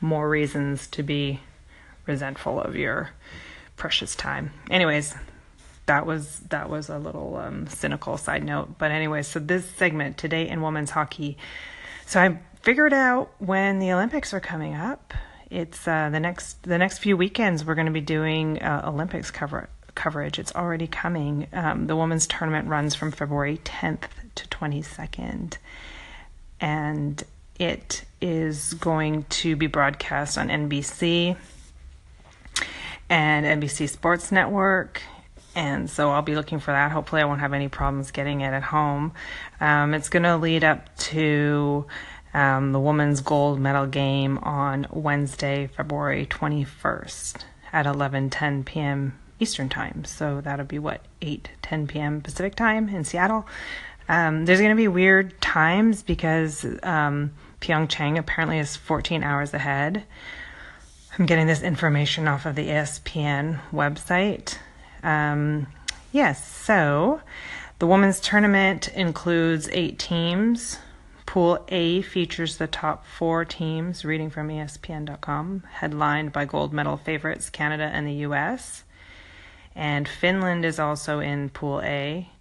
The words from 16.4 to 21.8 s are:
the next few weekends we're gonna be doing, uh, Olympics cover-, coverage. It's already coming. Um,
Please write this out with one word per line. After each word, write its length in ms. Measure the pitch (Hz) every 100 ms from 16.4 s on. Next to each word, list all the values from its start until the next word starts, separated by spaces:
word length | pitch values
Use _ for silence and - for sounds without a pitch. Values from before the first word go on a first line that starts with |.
| - -
the 160 | 180 170
next 200 | 185 -
few 180 | 202 185
weekends 480 | 196 - 208 160
we're 100 | 156
gonna 160 | 156 160
be 100 | 156
doing, 640 | 151 156 156 160 156 156
uh, 200 | - 147 -
Olympics 460 | 147 175 180 -
cover-, 360 | - 147 - - - - -
coverage. 420 | 156 151 147 -
It's 160 | 196
already 320 | 175 175 165 165
coming. 640 | - 175 170 147 147 151
Um, 360 | 170 160 -